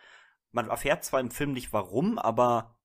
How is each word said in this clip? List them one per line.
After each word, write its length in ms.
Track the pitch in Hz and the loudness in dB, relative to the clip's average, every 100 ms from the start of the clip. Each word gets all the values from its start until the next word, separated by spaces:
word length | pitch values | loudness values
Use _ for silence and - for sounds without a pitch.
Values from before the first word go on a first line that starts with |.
| - - _ _ _ | -20 -20 _ _ _
Man 160 | - - | -4 -2
erfährt 340 | 117 139 160 | -2 0 0
zwar 160 | - 135 | 0 -2
im 120 | 123 | -2
Film 200 | - 143 | -2 -2
nicht 220 | 131 - | -2 -2
warum, 440 | 107 95 110 185 233 | -4 0 0 0 2
aber, 600 | 113 113 123 117 - _ | 0 4 4 2 -2 _